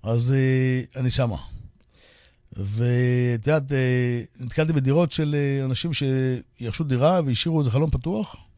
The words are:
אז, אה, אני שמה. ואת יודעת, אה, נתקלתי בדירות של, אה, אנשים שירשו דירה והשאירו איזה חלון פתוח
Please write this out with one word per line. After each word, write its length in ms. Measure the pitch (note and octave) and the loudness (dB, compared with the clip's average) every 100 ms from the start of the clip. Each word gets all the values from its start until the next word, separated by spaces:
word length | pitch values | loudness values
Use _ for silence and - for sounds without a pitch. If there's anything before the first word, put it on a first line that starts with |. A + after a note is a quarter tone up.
אז, 300 | G#2+ A#2+ A#2+ | 0 0 2
אה, 680 | C3+ C3 C3 C3 B2+ A#2+ C3 | 2 2 2 0 -2 -4 -4
אני 100 | B2+ | 0
שמה. 260 | A#2 A#2+ F2 - - - _ _ - - - - _ _ | 0 0 -2 -10 -16 -18 _ _ -20 -20 -20 -20 _ _
ואת 920 | - G2 G#2+ A#2+ B2 B2 B2 B2 A#2+ B2 | -8 -6 -2 0 2 2 2 2 0 2
יודעת, 260 | - C3+ | 0 0
אה, 480 | C3+ B2+ B2+ B2 A#2+ - - | 0 2 2 0 -2 -6 -12
נתקלתי 320 | B2 - D#3 | -6 -2 2
בדירות 400 | D3+ C3 D3 F3 | 2 2 2 2
של, 220 | - D3+ | 0 0
אה, 300 | D3 C#3+ C#3 | 0 0 -2
אנשים 260 | C3+ B2+ E3+ | -2 -2 -2
שירשו 920 | C#3+ C#3 C3 C3 B2+ - - A#2 - | 0 0 0 0 -2 -8 -10 -8 -4
דירה 360 | D3+ B2+ D3 F#3 C#3+ | -2 2 4 4 2
והשאירו 320 | A#2+ E3+ D#3+ | 0 0 2
איזה 120 | C3+ | 2
חלון 200 | B2 D#3 | 2 2
פתוח 460 | C3+ D#3+ G#3 G3+ - - | 0 -2 -4 -6 -10 -20